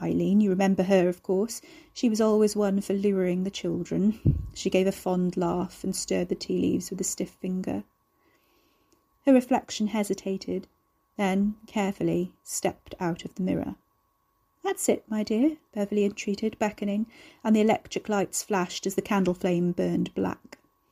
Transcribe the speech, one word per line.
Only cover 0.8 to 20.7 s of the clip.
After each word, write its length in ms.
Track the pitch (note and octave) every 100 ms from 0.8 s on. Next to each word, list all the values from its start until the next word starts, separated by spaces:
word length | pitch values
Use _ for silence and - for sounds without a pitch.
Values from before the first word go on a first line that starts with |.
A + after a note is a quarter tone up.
her, 260 | F#3 F#3+ F3+
of 140 | F3+
course. 400 | - F#3+ A#3 - - - -
She 140 | - B3
was 120 | G#3+
always 340 | A3 G#3+ G#3+
one 260 | G#3 G3+ G3
for 120 | -
luring 520 | G3 G3+ F#3+ F3+ F3+
the 60 | F#3+
children." 680 | - F3+ E3+ F3 E3+ G3+ G#3+ - - -
She 140 | - G3
gave 180 | F#3 F#3+
a 60 |
fond 440 | F#3+ F#3 F3+ F3+ F3
laugh 460 | F3 F3+ F3+ -
and 140 | F#3+ F#3+
stirred 320 | - F#3 F3+
the 60 |
tea 240 | F3+ - F3+
leaves 320 | F3+ F3+ F3+
with 100 | F#3+
a 40 |
stiff 260 | F3+ - F#3+
finger. 540 | - F#3 F#3 F#3 G3 - _ _ _ _ _ _ _ _ _ _ _ _ _
Her 80 | -
reflection 540 | B3+ B3 B3 - - G#3
hesitated, 800 | A3 G3+ F#3+ G3 F#3+ - F3+ - _ _ _ _ -
then, 380 | G3 F#3+ G3+ G#3 -
carefully, 680 | A3 G3 G3+ E3+ E3+ F3+ -
stepped 520 | - - F#3 - - -
out 240 | F3 F3
of 100 | -
the 80 | -
mirror. 340 | F#3 F3 - - _ _ _ _ _ _ _ _
"That's 260 | F#4+ F#4+ -
it, 160 | - -
my 140 | G#3+
dear," 340 | G#3+ G#3+ D4 D#4 _
Beverly 320 | G#3 G3+ G#3
entreated, 540 | G3+ G3+ - G3 A3 -
beckoning, 480 | G#3+ G#3 G3+ G3+ A3 - - -
and 140 | A3+ G#3+
the 40 |
electric 480 | G#3+ - - F#3+ -
lights 340 | G3+ F3+ -
flashed 440 | - G3+ F#3 - G3+
as 80 |
the 80 | G3
candle 320 | - G3+ F3+
flame 380 | F3+ F#3 F3 F3
burned 420 | F3 F3 F3 F3
black. 440 | - F#3 - - - _